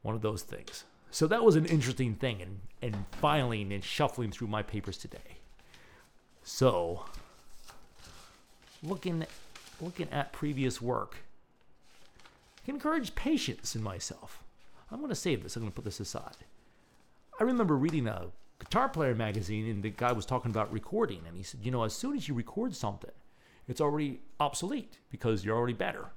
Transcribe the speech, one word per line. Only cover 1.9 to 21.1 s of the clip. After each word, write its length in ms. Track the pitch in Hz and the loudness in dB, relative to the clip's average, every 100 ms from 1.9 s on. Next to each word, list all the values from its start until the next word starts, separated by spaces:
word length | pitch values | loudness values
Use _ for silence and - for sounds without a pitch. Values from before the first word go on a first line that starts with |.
| 127 127 | 2 0
thing, 260 | 104 127 101 | 2 0 -2
and, 200 | 90 98 - - | -6 -8 -8 -4
and 240 | 123 101 98 - | -2 -2 -4 2
filing 520 | 151 147 123 110 98 | 4 6 4 2 0
and 120 | 101 | -2
shuffling 460 | - - 151 - 113 | -2 2 2 2 -4
through 180 | - 104 | -2 -2
my 140 | 107 | -2
papers 340 | 101 107 98 - | -2 -4 -4 -8
today. 420 | - - - - - - - - - - - - _ - | -10 -12 -14 -16 -18 -20 -20 -20 -20 -20 -20 -20 _ -18
So, 640 | - - 131 95 85 87 - - - - - - - - - - - - - - - - - - | -10 4 6 6 0 -4 -6 -10 -12 -20 -14 -14 -12 -16 -18 -20 -18 -18 -20 -20 -20 -20 -20 -12
looking, 440 | 151 185 185 165 - - - - - - | -6 -4 -2 -2 -4 -8 -14 -16 -18 -10
looking 280 | 165 175 - | -8 -6 -2
at 220 | 143 135 | -2 -2
previous 480 | - 147 139 131 - | -2 -2 2 0 0
work, 380 | 104 117 98 - - - _ _ - - - - - - | 0 0 -2 -8 -12 -14 _ _ -20 -20 -20 -20 -20 -20
I 480 | - - - - - | -20 -20 -20 -12 -8
can 100 | 277 | -2
encourage 380 | 302 320 233 | 2 2 0
patience 600 | - 269 311 - - - 113 | 0 2 2 2 -4 -4 -2
in 60 | |
myself. 600 | 107 95 - - - - - - - - - | -4 -4 -6 -8 -12 -12 -14 -16 -18 -18 -10
I'm 100 | 233 | -6
gonna 140 | 294 | -2
save 280 | 180 185 120 | 0 0 0
this. 120 | 90 | -2
I'm 80 | 117 | -6
gonna 100 | 107 | -6
put 120 | - | -6
this 160 | 104 - | -8 -6
aside. 360 | 101 - - - - - - - _ - - - - - | -6 -6 -8 -14 -20 -20 -20 -20 _ -20 -20 -20 -20 2
I 60 | |
remember 320 | 233 247 190 143 | 4 6 6 6
reading 300 | 143 151 117 | 4 2 0
a 220 | 98 87 - - _ | -2 -6 -10 -16 _
Guitar 300 | - 214 262 | 0 2 2
Player 260 | 160 139 | 4 4
magazine, 540 | 113 110 107 92 107 110 | 4 2 0 0 -2 -2
and 140 | 101 | -2
the 80 | 104 | -4
guy 220 | 98 123 | 0 2
was 140 | 117 - | 2 0
talking 240 | 127 117 | 0 2
about 220 | 110 104 | 2 0
recording, 500 | 110 - 208 226 | -2 -2 0 0